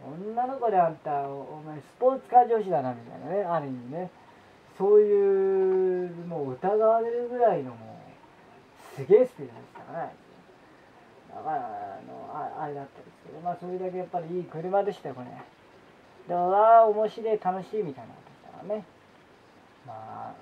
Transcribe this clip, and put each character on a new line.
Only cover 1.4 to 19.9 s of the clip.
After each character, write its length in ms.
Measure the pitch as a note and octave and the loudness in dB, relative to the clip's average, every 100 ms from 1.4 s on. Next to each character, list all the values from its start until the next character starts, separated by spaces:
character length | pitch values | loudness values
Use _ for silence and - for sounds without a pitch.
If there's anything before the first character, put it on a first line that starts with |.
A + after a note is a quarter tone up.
| C3+ D3+ | -12 -14
お 20 | D#3 | -14
前 120 | D3+ | -14
ス 120 | - - | -16 0
ポ 120 | B3+ | 2
ー 100 | C4 | 2
ツ 80 | - | 4
カ 100 | A#3+ | 6
ー 60 | |
女 180 | A#3+ A3+ | 6 2
子 80 | F#3+ | 0
だ 100 | D#3+ | -2
な」 140 | C3 | -2
み 60 | A#2+ | -6
た 140 | A#2 - | -12 -14
い 40 | |
な 160 | C3 G3 | -4 -2
ね、 80 | |
あ 160 | F#3 E3 | 0 -2
る 60 | C#3+ | -2
意 40 | |
味 200 | B2+ A#2+ | -8 -10
ね。 200 | D#3 D#3+ - - - - - - - | -8 -10 -12 -20 -20 -20 -20 -20 -2
そ 200 | F#3+ G#3 | 6 8
う 20 | |
い 1040 | G#3 G3+ G3 G3 F#3+ F#3+ C4+ F#4 F#4 F3+ F3+ | 8 4 4 4 2 2 2 2 2 0 -4
う、 80 | E3+ E3+ | -10 -10
も 180 | E3 | -6
う 80 | C#3 | -6
疑 340 | B2+ F#3 G#3+ A3 | -4 0 2 4
わ 140 | A3+ | 4
れ 100 | A3+ | 0
る 180 | A#3+ A#3+ | -4 -6
ぐ 80 | B3 | 2
ら 200 | A#3 E3 | 2 2
い 60 | |
の、 80 | B2+ | -4
も 280 | A#2 A2 E3+ - - - - - - - - - - | -12 -18 -20 -20 -20 -20 -20 -20 -20 -20 -20 -18 -12
う、 60 | |
す 20 | |
げ 180 | C3+ G#4+ | 4 6
え 40 | B4+ | 6
ス 60 | |
ピ 80 | - | 0
ー 40 | - | -16
ド 60 | |
で 60 | A2+ - | -16 -20
し 60 | |
た 60 | - | -20
か 120 | - | -12
ら 140 | E3+ D3+ | -10 -10
ね、 60 | |
あ 0 | |
い 20 | - - - - - - - - - - - - | -12 -20 -20 -20 -20 -20 -20 -20 -20 -20 -20 -20
つ。 20 | |
だ 80 | - | -12
か 80 | D3+ | -6
ら、 60 | D#3 | -6
あ 20 | A2+ G#2 G2+ F#2+ - | -6 -10 -12 -14 -16
の、 500 | - - D3+ C#3 - | -16 -12 -10 -10 -8
あ、 40 | |
あ 60 | D3+ | -8
れ 60 | |
だ 80 | C#3+ | -8
っ 40 | C3+ | -12
た 160 | - | -18
ん 20 | |
で 60 | - | -20
す 60 | - - | -20 -20
け 60 | |
ど、 80 | D#3 | -10
ま 100 | F3 | -8
あ、 60 | F3 | -8
そ 60 | F3+ | -8
れ 100 | F3+ | -6
だ 140 | F#3 | -6
け 80 | F3+ | -6
や 60 | |
っ 20 | F3+ | -6
ぱ 140 | F3+ | -6
り 160 | D#3+ F3+ | -6 -6
い 20 | |
い 40 | |
車 400 | E3+ D#3+ F3 G3 | -6 -8 -2 0
で 80 | G3 | 0
し 100 | F#3 | -4
た 60 | D3+ | -10
よ、 80 | B2 | -12
こ 60 | |
れ。 40 | B2+ - - _ - - - - - - - | -14 -16 -20 _ -20 -20 -20 -20 -20 -20 -6
で、 60 | |
わ 440 | F3 F3+ G3 A3 A3+ | -2 2 4 10 10
あ、 60 | A3+ | 8
面 220 | G#3 G#3+ | 4 0
白 260 | A3+ A3 | -2 -2
い、 60 | G#3+ | -2
楽 200 | F#3 F#3 | -2 -4
し 140 | F3+ G#3+ | -6 -6
い 40 | |
み 100 | F3+ | -6
た 100 | C3 | -8
い 40 | A#2 | -16
な 80 | |
こ 80 | - | -20
と 80 | - | -20
で 60 | - | -20
し 60 | - | -20
た 40 | |
か 160 | - F3 | -18 -8
ら 60 | G#3+ | -8
ね。 80 | - _ _ - - - _ - _ _ | -8 _ _ -20 -20 -20 _ -20 _ _
ま 100 | B2 | -18